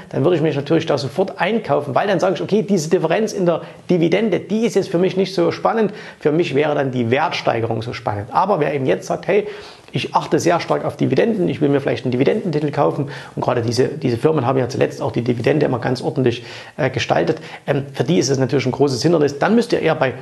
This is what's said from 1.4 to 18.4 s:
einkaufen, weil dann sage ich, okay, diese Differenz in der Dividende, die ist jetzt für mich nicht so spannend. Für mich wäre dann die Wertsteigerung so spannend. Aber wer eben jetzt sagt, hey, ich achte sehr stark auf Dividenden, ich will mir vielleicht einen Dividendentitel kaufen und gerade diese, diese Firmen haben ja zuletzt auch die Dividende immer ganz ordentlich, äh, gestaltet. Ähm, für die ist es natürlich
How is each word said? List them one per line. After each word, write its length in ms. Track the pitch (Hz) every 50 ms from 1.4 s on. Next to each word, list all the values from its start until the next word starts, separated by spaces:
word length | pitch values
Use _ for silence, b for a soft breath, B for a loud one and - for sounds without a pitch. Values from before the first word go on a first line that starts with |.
einkaufen, 540 | 170 190 220 220 - - 143 147 120 131 127
weil 140 | 139 180 202
dann 100 | 196 165
sage 160 | 175 190 175
ich, 80 | -
okay, 200 | 165 - 180 220
diese 280 | 175 - 202 180 147 160
Differenz 420 | 185 175 156 160 165 202 226 202
in 140 | - - 180
der 160 | 175 165 147 B B B B - -
Dividende, 520 | 180 175 160 160 165 190 226 220 170 -
die 260 | - - 196 220 233
ist 80 | 208 -
jetzt 160 | 202 180 -
für 80 | - 170
mich 180 | 185 180 -
nicht 180 | 185 196 185 -
so 180 | 180 170 165
spannend. 420 | 160 - - 185 208 226 220 190 B B B B B B
Für 140 | - 151
mich 220 | 147 165 175 139 135
wäre 200 | 151 147 151 147
dann 160 | 147 139 135
die 200 | 123 127 120 113
Wertsteigerung 680 | 120 143 160 175 - - - - 120 117 113 113 113 117
so 120 | 117 123
spannend. 340 | 120 - - - 104 101 101 -
Aber 260 | - - 185 196 208 165
wer 160 | 147 156 151
eben 100 | 139 131
jetzt 220 | 147 180 185 -
sagt, 220 | - 170 170 - -
hey, 180 | 190 208 202 B B B B B B B B B -
ich 180 | 135 - - -
achte 240 | - 151 - - 147
sehr 220 | - 165 170 160
stark 240 | - - 151 147 147
auf 120 | 147 -
Dividenden, 520 | - 143 127 131 147 202 233 214 190 175 170
ich 120 | 139 -
will 80 | 147 139
mir 120 | 143 139
vielleicht 240 | 139 143 131 117 -
einen 80 | 127
Dividendentitel 580 | 120 123 120 147 202 214 - 185 147 151 156 143
kaufen 380 | 131 143 151 165 160 - 139 B B B B B -
und 80 | 143
gerade 200 | 131 - 127 123
diese, 260 | 113 120 113 117 131 -
diese 280 | - 160 - 131 117
Firmen 300 | 113 - 156 160 151 120
haben 120 | 123 135 131
ja 100 | 127 113
zuletzt 340 | - 113 143 143 - -
auch 80 | - 127
die 120 | - 135
Dividende 440 | 117 127 120 120 - 139 143 151 143
immer 120 | 139 131 113
ganz 240 | 123 131 127 -
ordentlich, 420 | 185 165 131 139 127 123 113 - B B B B B B B
äh, 140 | - 143 131
gestaltet. 480 | - 120 - - 131 143 170 170 156 B B B B B -
Ähm, 200 | - 143 139 139 -
für 120 | - - 131
die 140 | 127 175 185
ist 100 | 147 127
es 100 | 139
natürlich 280 | 127